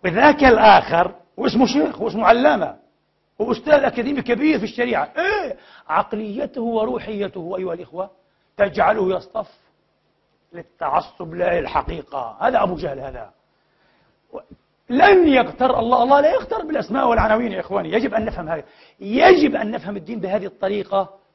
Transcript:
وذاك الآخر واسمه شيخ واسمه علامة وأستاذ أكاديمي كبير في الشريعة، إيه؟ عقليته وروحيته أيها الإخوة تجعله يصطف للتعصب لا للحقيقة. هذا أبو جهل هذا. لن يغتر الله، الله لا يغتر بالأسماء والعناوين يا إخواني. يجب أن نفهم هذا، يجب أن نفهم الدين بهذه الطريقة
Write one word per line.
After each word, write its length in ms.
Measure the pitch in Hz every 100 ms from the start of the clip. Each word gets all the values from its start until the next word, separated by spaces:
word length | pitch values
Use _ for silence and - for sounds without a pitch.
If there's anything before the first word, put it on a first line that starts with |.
وذاك 400 | 185 180 285 285
الآخر 680 | 269 220 214 185 - 165 180 - _ -
واسمه 300 | 269 233 269
شيخ 340 | 285 - -
واسمه 260 | 226 208 196
علامة 500 | 233 285 254 147 101 _ _ _ _ _ _
وأستاذ 460 | 226 233 302 294
أكاديمي 380 | 269 247 240 277
كبير 360 | - 233 302 277
في 60 |
الشريعة، 440 | 214 - 240 196 - -
إيه؟ 380 | 370 427 302 - _ - -
عقليته 720 | 160 - 208 214 208 285 269
وروحيته 960 | 233 226 220 247 - 214 196 190 165 185
أيها 160 | 185
الإخوة 360 | 170 170 165 190 _ _ _ _ -
تجعله 600 | 202 - 165 220 185 185
يصطف 320 | - - - _ _ _ _ _ _ _ _ _ _
للتعصب 840 | 170 - _ 156 147 - _ 165
لا 260 | 170 175 175
للحقيقة. 760 | 135 - - 165 - 139 117 104
هذا 220 | 226 240
أبو 120 | 180
جهل 260 | 170 170 135
هذا. 300 | 135 127 104 _ _ _ _ _ _ _ _ _ _ - - - _ _ _
لن 400 | 247 403 381 330
يغتر 500 | 262 - - 254 254
الله، 240 | 226 240
الله 180 | 247 277
لا 120 | 294
يغتر 340 | 508 - 440 311
بالأسماء 420 | 311 - 240 -
والعناوين 440 | 226 214 220 240
يا 80 | 190
إخواني. 320 | - 196 165
يجب 220 | 202 254
أن 100 | 226
نفهم 240 | 220 - 160
هذا، 140 | 165 - _ _ _
يجب 540 | 196 240 359 359 285
أن 160 | - 214
نفهم 260 | 240 160 202
الدين 240 | 160 233
بهذه 260 | 180 202 190
الطريقة 640 | - 196 202 190 196 190 - _